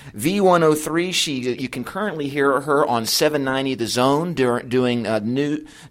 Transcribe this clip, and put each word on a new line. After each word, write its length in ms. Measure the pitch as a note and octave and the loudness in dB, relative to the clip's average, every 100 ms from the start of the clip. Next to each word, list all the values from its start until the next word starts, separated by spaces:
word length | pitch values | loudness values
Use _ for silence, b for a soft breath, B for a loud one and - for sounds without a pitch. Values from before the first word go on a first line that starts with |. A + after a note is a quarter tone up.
| B | B
V 260 | G#2 C3 G3+ | -4 -2 2
one 240 | F#3 F3 | 4 6
oh 120 | D#3+ D3+ | 4 2
three. 360 | D#3 E3 F3+ | 0 -2 -2
She, 280 | F3 - C3 B2 A#2+ | -2 -2 -2 -4 -4
you 120 | B2+ | -6
can 160 | C3 | -8
currently 460 | A#2+ F#3+ G#3+ D#3 C#3+ | -8 -6 -6 -4 -4
hear 320 | C#3+ C#3 C3 | 0 2 2
her 260 | C#3+ C#3+ - | 2 2 2
on 180 | A#2 A2 | 0 0
seven 380 | - D3+ D3 | 0 2 0
ninety 320 | C3+ C3+ C3+ B2 | -2 -2 -2 -2
The 120 | A2+ | -2
Zone 460 | A#2+ B2+ C#3+ F3 | 2 2 2 0
dur-, 280 | D3 B2+ A#2+ | 0 2 0
doing, 440 | B2+ B2+ B2 A#2+ G#2+ | 0 0 2 0 0
uh, 140 | A2 | -2
new, 460 | G#2 C3 D3 D3+ - B C#3+ | -2 -2 -2 -4 -8 B -10